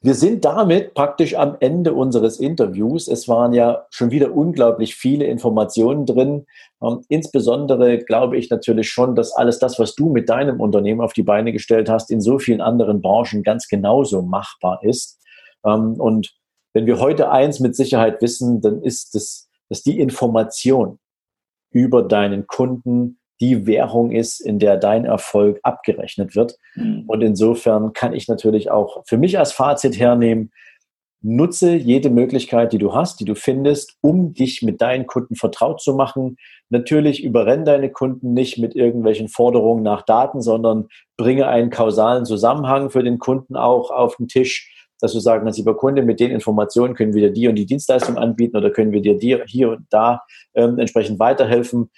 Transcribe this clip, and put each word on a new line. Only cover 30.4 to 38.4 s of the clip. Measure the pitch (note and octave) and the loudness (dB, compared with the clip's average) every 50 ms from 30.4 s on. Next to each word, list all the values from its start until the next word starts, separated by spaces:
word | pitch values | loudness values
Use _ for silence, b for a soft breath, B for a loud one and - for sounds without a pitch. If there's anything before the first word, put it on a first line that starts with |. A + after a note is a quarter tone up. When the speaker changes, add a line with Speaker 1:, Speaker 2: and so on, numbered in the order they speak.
| A2 A2 b b b b b b b _ _ _ _ _ _ _ | -4 -8 b b b b b b b _ _ _ _ _ _ _
Speaker 1:
nutze | - G#2+ A2+ B2 D#3 F3 F3 - F#3 F3 E3+ | -6 -2 2 2 2 0 0 0 2 2 2
jede | E3 C3 A#2 B2 C3+ C3+ C#3 | 2 2 2 2 2 4 2
Möglichkeit, | A#2+ A#2+ B2 B2+ C3+ C3 A#2+ - - A#2 A#2 - | 2 2 2 2 -2 -4 -4 0 0 0 2 2
die | A2+ | 0
du | G2+ G#2 G2 F#2 | 0 -2 0 0
hast, | C3 E3+ F3 - - | -2 -2 -4 -6 -8
die | A2 | -6
du | G2 G#2+ | -6 -6
findest, | - - - B2+ C3 C#3 C#3+ D3 C#3+ - - _ _ | -4 -2 -2 -2 0 0 0 0 0 -4 -14 _ _
um | - D3 E3 F#3 F3+ D#3+ - | 0 2 2 2 0 -2 -2
dich | - C3 B2+ - - | -2 -2 -2 -2 -4
mit | B2 A2 G#2 - | -4 -4 -2 0
deinen | A#2 B2 B2+ C3 B2+ | -2 -2 0 -4 -4
Kunden | - - B2+ B2 - A2+ | -4 -6 -6 -6 -6 -8
vertraut | - - - - - A2+ C3 - - | -4 -4 -6 -2 -2 -2 -2 -2 -2
zu | - - C3+ | -4 -2 0
machen. | C3+ C3+ B2+ - C3+ C3 B2+ B2+ b b b b b b _ | 0 -2 -2 -2 -6 -6 -6 -8 b b b b b b _
Natürlich | A#2+ A#2+ A#2+ - D#3 D3+ D3 D3+ C#3+ - - | -2 -2 0 2 2 2 2 2 0 -2 -6
überrenn | C3 A2+ A#2+ G#2+ G#2+ B2+ D#3 D#3+ | 0 0 2 2 2 2 2 2
deine | D3+ C#3+ C#3 C#3 C3 | 2 2 2 2 -4
Kunden | C3+ - C3+ C3 C3 B2+ - B2 A#2+ | -4 -4 -4 -4 -4 -6 -4 -2 0
nicht | B2 | 0